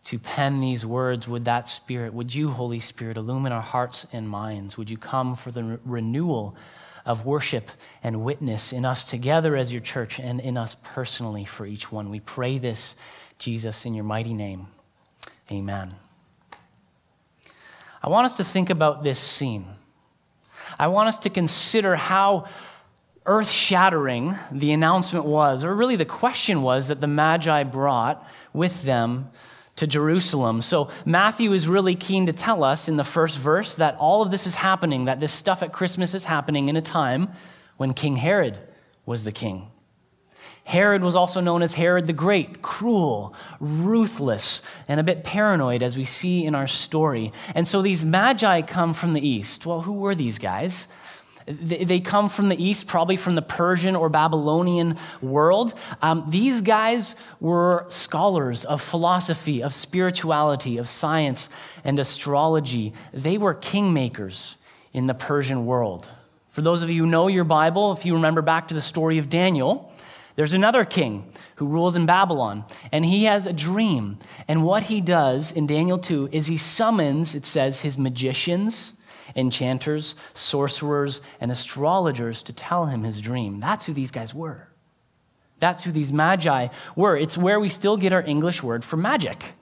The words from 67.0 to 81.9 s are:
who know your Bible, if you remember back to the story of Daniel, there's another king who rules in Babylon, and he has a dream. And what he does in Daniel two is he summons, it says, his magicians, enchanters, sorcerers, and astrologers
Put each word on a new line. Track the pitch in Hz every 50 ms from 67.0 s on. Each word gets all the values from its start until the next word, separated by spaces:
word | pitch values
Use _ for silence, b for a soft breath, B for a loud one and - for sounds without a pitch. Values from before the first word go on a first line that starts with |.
who | 160 165
know | 165 165 175
your | 190 190 185
Bible, | 175 156 165 151 156 170 170 196 208 202
if | 185 - -
you | 180 170
remember | 160 160 156 160 165
back | 156 160 160 165 165 -
to | 165
the | 156
story | 143 - - 170 160 160 160 160
of | 147 135
Daniel, | 151 170 180 190 175 147 127 143 220 285 - B B B B B B B B B B
there's | - 151 151 170
another | 190 196 220 240 262 208
king | - - 190 156 120 107 98 101 - B B B B B
who | - 147
rules | 143 151 165 170 180 170
in | 175 170
Babylon, | 160 175 185 196 185 170 139 123 107 101 104 107 B B B B B
and | - 151 165
he | 165 185 202 214
has | 220 208 208 190
a | 196
dream. | 175 151 147 165 185 208 226 214 170 123 107 101 101 107 B B B B B B
And | 151 160 156
what | 170 190 214 208
he | - 220 208
does | 185 165 180 170 147 135 127 135 156 151
in | - 165 151
Daniel | 143 147 151 165 180 180 180
two | 180 - 175 143 139 139
is | 151 156 151
he | 151 165
summons, | 151 - - - - 226 220 226 202 156 143 139 151 165 160 156
it | 147 131
says, | - - 151 135 135 135 135
his | - 151 135 135
magicians, | 135 131 127 120 127 131 127 - - 175 175 180 202 220 226 - - - - B B B B B B B 131
enchanters, | 131 127 127 120 - 127 127 131 131 - 151 151 151 151 - - B B B
sorcerers, | B - - - - 143 139 139 - - 151 147 147 143 143 143 135 - B B B B
and | - 120
astrologers | 123 120 - - - 139 143 151